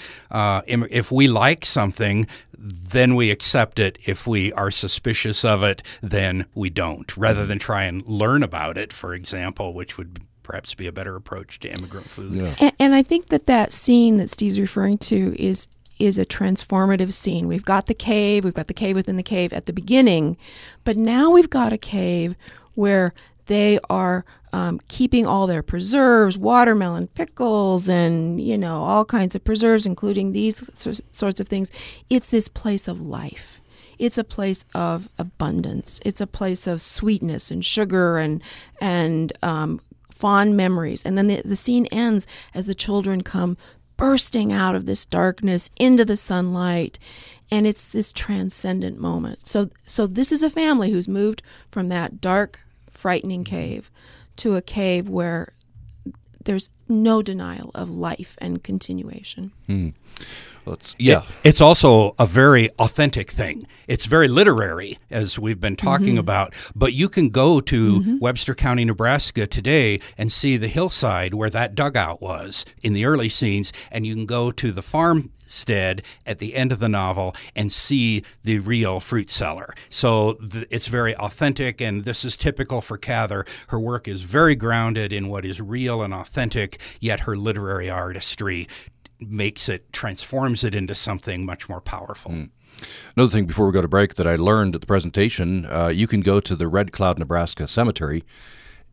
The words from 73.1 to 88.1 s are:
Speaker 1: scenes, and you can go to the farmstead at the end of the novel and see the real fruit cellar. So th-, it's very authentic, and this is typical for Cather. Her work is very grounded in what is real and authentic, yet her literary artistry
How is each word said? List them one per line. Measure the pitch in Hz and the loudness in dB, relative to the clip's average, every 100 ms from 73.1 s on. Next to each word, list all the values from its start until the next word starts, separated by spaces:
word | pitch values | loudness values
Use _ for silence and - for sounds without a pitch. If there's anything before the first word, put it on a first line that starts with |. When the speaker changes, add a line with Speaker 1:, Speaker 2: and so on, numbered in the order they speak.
| 151 113 | 2 0
Speaker 1:
scenes, | - 120 101 95 - - | -2 0 -2 -4 -10 -12
and | 113 110 | -8 -6
you | |
can | 110 110 | -6 -4
go | 120 120 | -2 -2
to | - 120 | -2 -4
the | 95 | -4
farmstead | - 156 170 165 135 - - - - 101 92 95 - - - | -4 0 2 2 -2 -14 -8 -6 -2 0 0 -4 -10 -16 -12
at | 107 | -10
the | 107 | -6
end | 131 127 | -2 -2
of | 117 | 0
the | 113 | 0
novel | 101 92 92 92 - - - | 0 -2 -2 -4 -8 -12 -6
and | 104 | -4
see | - - 139 117 104 - - | -2 0 2 2 0 -6 -8
the | 110 107 | -4 -2
real | 98 117 101 92 | 0 0 0 -2
fruit | - 120 98 | -2 -4 -2
cellar. | - 80 82 85 - - | -4 -4 -6 -12 -18 -10
So | - 123 110 107 | -2 2 4 2
th-, | 110 110 113 120 | -2 -10 -12 -8
it's | 117 - | -8 -4
very | 120 113 107 | -2 -2 -4
authentic, | 104 - 147 139 131 - | -8 -2 -2 0 -4 -4
and | 113 101 | -4 -4
this | 107 113 127 | -4 -6 -6
is | - | -2
typical | 147 139 139 123 | -2 -2 -4 -4
for | - 104 | -6 -10
Cather. | - 117 107 101 - - - | -4 -2 -2 -4 -8 -14 -6
Her | 113 | -4
work | 113 120 - | -4 -6 -8
is | 95 | -10
very | 90 135 165 | -2 4 4
grounded | 135 113 117 113 110 104 | 4 2 0 0 -2 -4
in | 104 98 | -4 -6
what | 101 95 | -6 -8
is | 90 | -10
real | 101 120 127 117 | -8 -4 -4 -4
and | 101 | -4
authentic, | 92 - 135 117 117 98 - - - | -8 -8 -4 -2 -2 -4 -8 -20 -8
yet | 113 101 | -4 -2
her | - 101 | -4 -2
literary | 107 104 95 98 90 | -2 -4 -4 -6 -4
artistry | 90 90 | -6 -6